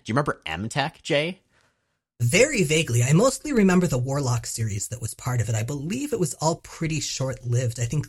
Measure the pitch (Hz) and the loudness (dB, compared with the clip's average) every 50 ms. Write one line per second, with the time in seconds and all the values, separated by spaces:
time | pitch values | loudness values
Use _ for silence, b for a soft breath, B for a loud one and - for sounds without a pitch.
0 | - - 107 135 151 - - - _ - 80 82 101 110 - 147 139 160 - _ | -6 -2 0 0 0 0 -4 -6 _ -8 -6 -6 -6 -4 -4 -4 -4 -4 -6 _
1 | - - 160 143 151 170 185 - _ _ _ _ _ _ _ _ _ _ _ _ | -4 -2 0 0 0 -2 -6 -10 _ _ _ _ _ _ _ _ _ _ _ _
2 | _ _ _ - 120 120 147 190 254 311 294 220 175 143 156 165 160 - 117 117 | _ _ _ -4 0 2 4 6 4 6 4 2 2 2 2 2 2 2 0 2
3 | 120 120 151 175 233 269 262 - - 302 277 226 196 190 180 185 180 165 - 127 | 4 4 6 6 6 4 2 0 -4 0 2 4 6 6 6 4 4 2 0 0
4 | 123 135 135 143 143 - - 117 - - - - 113 110 98 104 - - 117 - | -2 -2 -2 0 0 0 0 -2 -4 -6 -6 -4 -4 -4 -4 -6 -6 -8 -10 -10
5 | 110 107 - - - 131 127 120 104 - 113 107 110 117 147 143 139 165 214 262 | -10 -12 -14 -8 -6 -4 -2 -2 -2 -2 -2 -2 -2 -4 -6 -6 -6 -6 -4 -4
6 | 285 285 240 - 185 - - - 147 160 165 - - - - - 165 160 156 147 | -4 -4 -2 -2 -2 -2 -2 -2 -2 -2 -2 -2 -6 -14 -8 -6 -4 -4 -4 -4
7 | - - - - 135 135 123 - - 120 120 123 131 117 117 127 117 117 - 151 | -4 -6 -6 -6 -6 -6 -6 -8 -4 -2 0 0 0 -2 -2 -4 -4 -2 -2 -4
8 | - | -4